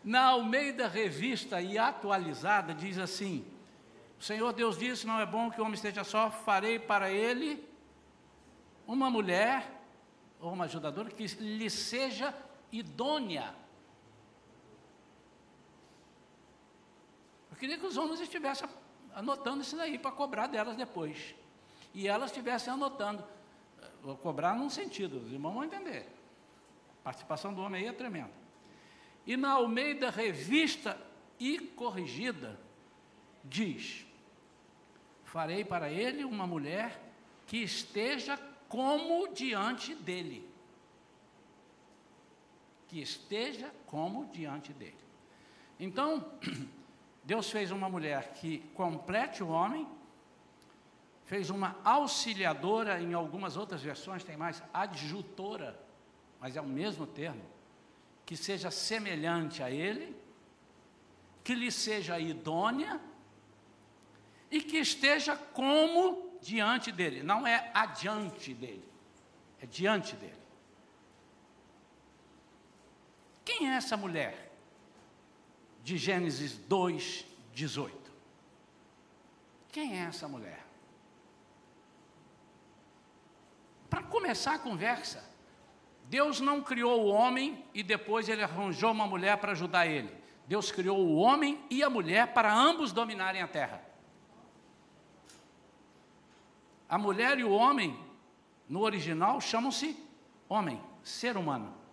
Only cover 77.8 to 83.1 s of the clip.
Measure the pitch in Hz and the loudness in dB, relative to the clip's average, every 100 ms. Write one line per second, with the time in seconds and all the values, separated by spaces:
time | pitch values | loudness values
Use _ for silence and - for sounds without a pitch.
77.8 | 131 - - - - - - - - - | -6 -10 -20 -20 -20 -20 -20 -20 -20 -20
78.8 | - - - - - - - - - 302 | -20 -20 -20 -20 -20 -20 -20 -20 -12 -4
79.8 | 294 185 170 160 151 131 101 73 - - | -4 -2 -4 -6 -8 -10 -12 -14 -18 -20
80.8 | - - - - - - - - - - | -20 -20 -20 -20 -20 -20 -20 -20 -20 -20
81.8 | - - - - - - - - - - | -20 -20 -20 -20 -20 -20 -20 -20 -20 -20
82.8 | - - - | -20 -20 -20